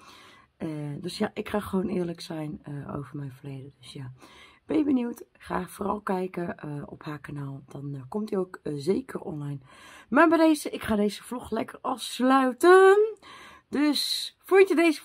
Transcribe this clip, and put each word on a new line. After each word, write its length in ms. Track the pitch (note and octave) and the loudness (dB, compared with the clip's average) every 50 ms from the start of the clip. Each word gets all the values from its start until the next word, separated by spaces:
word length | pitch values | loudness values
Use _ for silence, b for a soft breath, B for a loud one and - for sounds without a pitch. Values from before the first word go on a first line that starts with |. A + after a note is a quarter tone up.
| B B B B B B B B B B _ _ | B B B B B B B B B B _ _
Eh, 120 | G3+ E3 D#3 D3+ D3 D3 C#3+ - | -10 -10 -8 -8 -8 -10 -10 -10
dus 180 | F3 F3+ F3 - | -10 -12 -6 -6
ja, 140 | G#3+ G3+ - | -6 -6 -6
ik 160 | - G#3+ - | -8 -10 -6
ga 100 | - G#3 | -6 -6
gewoon 280 | G3 - - F#3+ F3+ F3 | -4 -4 -4 -4 -2 -2
eerlijk 340 | G3 F3+ F3 E3+ E3+ E3+ | -4 -4 -4 -4 -6 -10
zijn, 380 | - - E3+ D#3 D#3 D3+ D3+ - - | -12 -12 -10 -8 -8 -8 -10 -12 -12
eh, 320 | - C#3+ C#3+ C3+ - - | -12 -12 -12 -10 -10 -10
over 220 | D3 C#3 B2 - D3 | -10 -10 -10 -12 -12
mijn 140 | C#3+ C3+ | -12 -12
verleden. 420 | B2+ C3 - C#3+ C#3 C3+ B2+ C3+ - _ | -14 -14 -16 -14 -14 -14 -16 -18 -20 _
Dus 140 | - - - | -20 -18 -16
ja, 180 | D3 C3+ B2+ B2+ B B B B B B B B B B - | -16 -14 -16 -16 B B B B B B B B B B -2
ben 80 | C#4+ D#4 | 0 0
je 60 | D4+ | 2
benieuwd? 380 | C#4 C#4+ B3+ A#3+ A#3+ A#3 - - - _ | 2 2 0 0 -2 -6 -10 -14 -20 _
Ga 340 | _ - - - F#3 F#3 - | _ -12 -8 -6 -6 -6 -8
vooral 340 | - - G3+ G3 G#3 G#3 | -10 -8 -4 -4 -4 -4
kijken, 560 | G#3+ - F#3+ F#3 F#3 F#3 F#3 F3+ F3 F3 - - | -4 -4 -4 -2 -4 -6 -6 -6 -8 -8 -8 -10
eh, 260 | - D3+ D3 C#3+ C#3+ | -10 -10 -10 -10 -10
op 180 | - - - - | -12 -16 -14 -12
haar 160 | D#3 D3+ D3 | -12 -12 -12
kanaal. 440 | D3 - D3+ C#3+ C#3 C#3 C#3 C#3 C3+ - | -12 -12 -10 -10 -10 -10 -12 -14 -16 -16
Dan, 260 | - C#3 C#3 C#3+ C#3+ | -14 -12 -10 -10 -10
eh, 80 | C#3 C3 C3 | -10 -12 -8
komt 200 | - G#3 G#3+ G#3+ | -6 -6 -6 -4
die 80 | - F#3+ | -2 -4
ook, 220 | F#3 F#3 - - _ | -4 -4 -8 -10 _
eh, 100 | - D3+ | -8 -8
zeker 440 | D3 C3+ D#3 G3 B3 C4 - - - | -4 -2 -2 -2 -2 -4 -6 -10 -12
online. 400 | - - D#3 D3+ D3 C#3+ C#3+ C3+ B B B B B B B B B B | -10 -10 -10 -8 -8 -8 -8 -10 B B B B B B B B B B
Maar 200 | A3 C#4 E4 E4 | 4 4 6 6
bij 80 | D#4+ E4 | 6 6
deze, 320 | E4 D#4+ D#4 D4 - - | 6 4 4 2 -2 -8
ik 120 | - B3 | -10 -8
ga 140 | - - A3 | -4 -2 0
deze 280 | G#3 G#3 G#3 G3+ - - | 2 2 0 -2 -4 -10
vlog 280 | - A#3 B3 - - | -12 -12 -12 -10 -8
lekker 280 | - A3 - - - - | -6 -6 -6 -8 -12 -10
afsluiten. 1400 | - B3 C4 A3+ - - - - A#3+ B3+ C4 C4+ C4 B3+ B3 B3+ - F4 F4+ F#4+ F#4+ F#4+ G4 G#4 G#4+ A4 G#4 B B B B B B B B B B _ | -8 -6 -6 -6 -8 -10 -4 0 2 4 4 4 4 2 2 4 8 10 10 10 10 10 8 6 4 2 0 B B B B B B B B B B _
Dus 680 | - C4 D4 D4+ C#4 - - - - - - - - _ _ | -2 0 0 0 0 0 -4 -4 -6 -6 -8 -10 -14 _ _
vond 240 | - F4+ G4 G4 G4 | 4 6 8 8 8
je 80 | F#4 | 6
deze 260 | C#4 E4+ E4+ D4+ - - | 4 4 4 2 0 -6